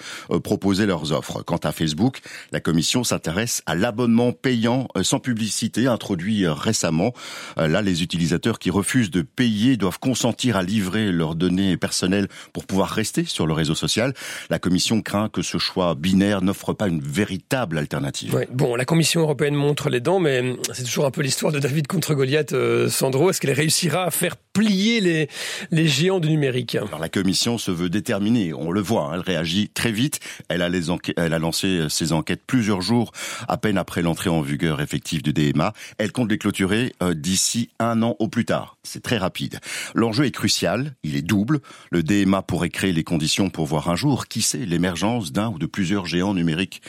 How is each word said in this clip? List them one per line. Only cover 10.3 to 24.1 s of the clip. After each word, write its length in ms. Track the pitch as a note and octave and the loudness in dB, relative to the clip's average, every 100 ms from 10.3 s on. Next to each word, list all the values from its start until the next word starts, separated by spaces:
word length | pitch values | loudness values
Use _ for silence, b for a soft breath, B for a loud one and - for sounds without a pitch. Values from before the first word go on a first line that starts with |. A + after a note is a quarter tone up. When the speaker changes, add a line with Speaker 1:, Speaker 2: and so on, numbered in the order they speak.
| - B2+ F#2+ | 0 0 2
Speaker 1:
à 60 | |
livrer 480 | F2+ A2 F#2 G#2+ G#2 | 2 0 0 0 0
leurs 240 | E2+ D#2+ D#2+ | 2 0 0
données 420 | F2+ F#2 G2 E2 | 2 2 2 0
personnelles 500 | F#2+ - F#2 G2+ G2 B B | -2 0 2 2 0 B B
pour 140 | - - | -12 -2
pouvoir 240 | G2 F#2 | 0 0
rester 340 | A2 G#2+ E3 E3+ | 0 -2 -2 -4
sur 200 | - D#2+ | -2 0
le 80 | |
réseau 220 | D#2 D2+ D#2 | 0 0 0
social. 400 | - - C3 - B B B | 0 0 -2 -4 B B B
La 80 | E2+ | -2
Commission 460 | F2 F2+ - A2 | 2 2 2 0
craint 260 | - G2+ G#2+ | 0 -2 -2
que 140 | F#2 | -4
ce 160 | - E2+ | -4 -4
choix 340 | - F#2+ F2 | -2 0 0
binaire 480 | D2 F#2 F#2+ G2+ G2 | 0 2 4 4 2
n'offre 320 | F#2 - - | 0 -2 -4
pas 140 | - G2+ | -2 -2
une 120 | D#2+ | -2
véritable 800 | C#2+ E3+ G#3 F#2 - C3 G2 D#2 | -2 -2 -2 -4 -10 -8 -4 -4
alternative. 560 | D2 C3+ C#3 - - | -4 -4 -6 -6 -4
Speaker 2:
Ouais. 160 | B2+ - | -4 -2
Bon, 240 | B2+ C#3 A#2+ | -2 -2 -2
la 100 | B2+ | 0
Commission 360 | E3 D#3 E3+ | 2 2 2
européenne 320 | D3+ C#3+ D3 | 0 0 0
montre 360 | D3 C#3+ D3 D3 | 2 0 0 -2
les 100 | B2 | 0
dents, 200 | C#3 F#3+ | 0 2
mais 360 | D#3 B2+ B2+ B2 - | 2 2 0 -4 -8
c'est 100 | G#2+ | -6
toujours 220 | B2 - C#3 | -6 0 0
un 60 | |
peu 100 | D#3+ | 0
l'histoire 300 | C3+ - E3 | -2 0 0
de 80 | C#3+ | 0
David 260 | C#3 D#3 C#3+ | 0 0 -2
contre 300 | F#3 - C#3+ | -2 0 0
Goliath, 380 | C3 D3+ D3+ | 2 2 0
euh, 360 | B2+ A#2+ A#2 A#2+ | 0 2 2 2
Sandro. 400 | - C3+ C3 E3+ | 2 0 4 2
Est-ce 100 | - | 2
qu'elle 120 | C3+ | 0
réussira 540 | C3 D#3 - E3+ F3+ | 2 2 2 2 0
à 60 | F3+ | -2